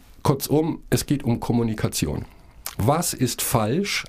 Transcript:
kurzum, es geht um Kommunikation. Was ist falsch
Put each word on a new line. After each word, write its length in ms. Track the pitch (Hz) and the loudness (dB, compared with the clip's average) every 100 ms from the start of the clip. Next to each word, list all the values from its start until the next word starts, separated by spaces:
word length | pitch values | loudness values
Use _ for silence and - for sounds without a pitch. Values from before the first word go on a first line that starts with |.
| - - | -18 -4
kurzum, 600 | - 139 - 147 160 - - | 0 0 2 2 2 -2 0
es 160 | 123 - | 0 2
geht 180 | 147 | -2
um 180 | - 113 | 0 0
Kommunikation. 800 | - 117 117 107 110 - 80 73 - - - - - - | 0 2 2 0 -2 -2 -2 -2 -8 -14 -20 -16 -12 -2
Was 360 | 104 156 170 | 2 2 0
ist 280 | - 127 - | 0 -2 -2
falsch 640 | - 123 107 147 202 - | 0 2 2 0 0 -2